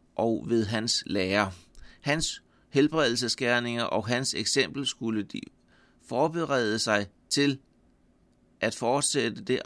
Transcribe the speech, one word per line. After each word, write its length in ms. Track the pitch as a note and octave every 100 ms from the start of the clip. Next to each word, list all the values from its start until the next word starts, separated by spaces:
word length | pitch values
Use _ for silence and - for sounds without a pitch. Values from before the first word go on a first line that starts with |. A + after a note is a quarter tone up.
| _ -
og 300 | A2+ A2+ F#2
ved 180 | A2+ G#2
hans 380 | A2+ A#2 - -
lære. 460 | G2+ F#2 G2 G2 F#2 - - - -
Hans 400 | C#3 D3+ - - _ _ _
helbredelsesgerninger 1120 | C#3 D3 D#3 C3+ A#2 A#2+ - B2 A#2+ A#2+ A#2
og 240 | A#2 G2+ A2+
hans 260 | B2 C3+
eksempel 540 | E2+ G#2+ C#3 G2+ C#3 C3+
skulle 360 | - A2+ A2
de 180 | G2+ - - _ _ _ _ _ -
forberede 720 | A#2+ D#3 E3+ D3+ C3+ A2 A2
sig 280 | A#2 G#2 G2+ _ -
til 300 | - C#3+ C3+ _ _ _ _ _ _ _ _ _ -
at 140 | A2+ -
fortsætte 680 | A#2 C#3 - C#3+ A#2 G#2+
det 160 | G2+ B2+